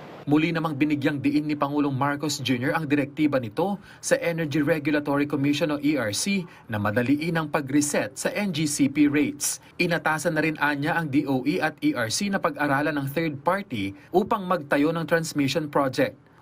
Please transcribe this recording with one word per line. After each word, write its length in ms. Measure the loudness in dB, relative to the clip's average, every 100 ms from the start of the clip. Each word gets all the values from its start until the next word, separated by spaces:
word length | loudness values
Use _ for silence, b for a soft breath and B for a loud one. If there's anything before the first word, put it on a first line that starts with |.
| -16 -12 0
Muli 240 | 2 4
namang 240 | 0 -2 0
binigyang 480 | 0 2 0 0
diin 240 | 0 0 0
ni 80 | -2
Pangulong 400 | 0 0 0 0
Marcos 480 | 0 0 -4 -4
Junior 320 | -2 0 0 -2
ang 80 |
direktiba 560 | 0 0 0 0 2 2
nito 400 | -2 -2 -2 -2 B B
sa 160 | 0 0
Energy 400 | 0 -2 -2 0
Regulatory 640 | 2 2 2 0 0 0
Commission 480 | 0 0 0 2 0
o 80 | 0
E 160 | 0 0
R 160 | 0
C 320 | -2 0 -2 -2 B B
na 80 | -4
madaliin 640 | 0 0 2 0 2 -2
ang 80 | 0
pag-reset 640 | -2 0 2 2 0 -2 -4
sa 80 | -4 -2
N 160 | -2
G 160 | 0 -2
C 240 | 2 2
P 160 | 4 4
rates. 560 | 4 0 -2 -4 -6 B -4
Inatasan 560 | 0 0 0 0 0 0
na 80 |
rin 160 | -2 0
anya 400 | 0 0 0 -2
ang 80 | 0
D 160 | 0
O 240 | 2 0 0
E 160 | 0
at 160 | -2 0
E 160 | -2 0
R 160 | -2
C 160 | -2 -2
na 160 | 0
pag-aralan 560 | -2 -2 0 0 0 -2
ng 80 | -2
third 320 | -2 -2 -2
party 560 | 0 -2 -2 -4 -4 -6 B
upang 320 | 2 2 -2
magtayo 480 | 0 -2 2 2 2
ng 160 | 0 0
transmission 640 | 0 0 0 0 0 0
project 480 | 0 0 2 0 -2 -20 b